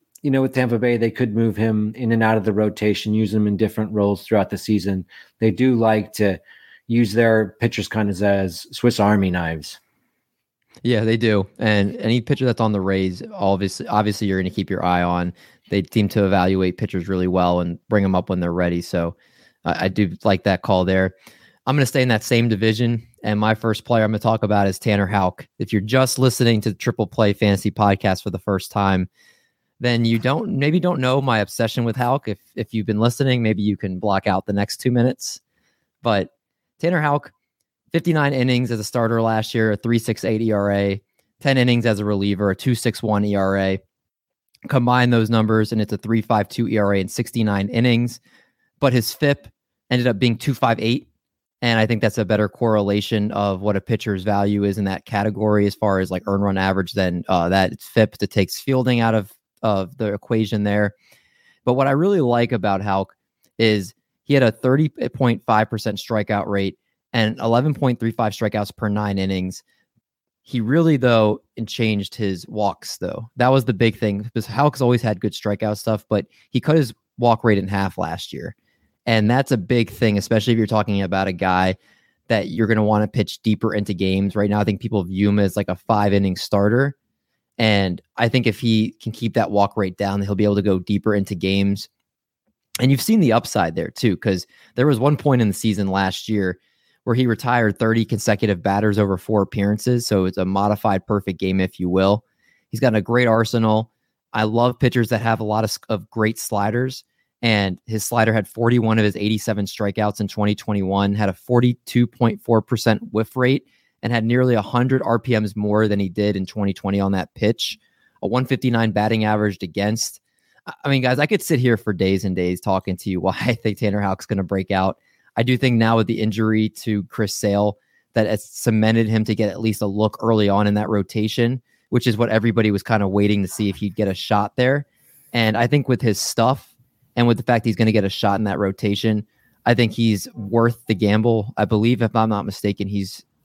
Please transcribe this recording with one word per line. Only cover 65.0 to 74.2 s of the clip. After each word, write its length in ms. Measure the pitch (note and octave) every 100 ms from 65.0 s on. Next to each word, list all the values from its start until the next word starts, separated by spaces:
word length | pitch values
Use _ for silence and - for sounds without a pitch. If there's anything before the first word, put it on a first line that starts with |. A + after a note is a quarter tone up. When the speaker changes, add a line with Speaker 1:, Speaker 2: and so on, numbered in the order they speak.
| - - B2+ A2+ -
Speaker 2:
five 220 | A2 A2
percent 300 | G#2+ A2+ G2+
strikeout 480 | - A2 G2+ G#2 -
rate 320 | G2+ G2 - _ _ _
and 260 | A#2 A2 -
eleven 340 | A2+ A#2 D3+
point 240 | C#3+ C3 A#2+
three 140 | A2+
five 200 | G#2+ A2
strikeouts 420 | - G#2+ G#2 G2+
per 140 | - G#2+
nine 300 | G#2 G#2 G2
innings. 460 | F#2+ F#2+ F#2 - - _ _ _ _ _ _ _
He 180 | - B2
really, 360 | A2 D#3 E3 C#3+
though, 460 | B2 A2+ G#2+ - _ -
and 120 | A2
changed 460 | - A2+ G#2 F#2+
his 320 | - G#2 F2+ -
walks, 520 | G#2+ G2+ - - -
though. 300 | F2+ - A2+ -
That 120 | B2
was 160 | C3+
the 100 | A#2
big 240 | G2 A2+ -
thing, 240 | A2 G2+